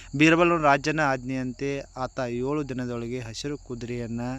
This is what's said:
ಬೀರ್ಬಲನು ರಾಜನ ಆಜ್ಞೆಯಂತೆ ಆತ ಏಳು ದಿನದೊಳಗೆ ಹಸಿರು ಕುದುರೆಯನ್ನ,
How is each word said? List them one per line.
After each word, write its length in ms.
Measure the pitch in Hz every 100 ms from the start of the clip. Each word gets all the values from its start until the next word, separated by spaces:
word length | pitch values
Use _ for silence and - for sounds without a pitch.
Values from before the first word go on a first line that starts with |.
| - 139
ಬೀರ್ಬಲನು 400 | 160 165 175 170
ರಾಜನ 420 | 147 143 147 156
ಆಜ್ಞೆಯಂತೆ 800 | 147 131 123 131 127 120 139 139
ಆತ 400 | - - 127 -
ಏಳು 500 | 123 120 127 151 139
ದಿನದೊಳಗೆ 500 | 127 123 120 117 127
ಹಸಿರು 380 | 113 110 147 147
ಕುದುರೆಯನ್ನ, 640 | - 120 117 120 117 117 123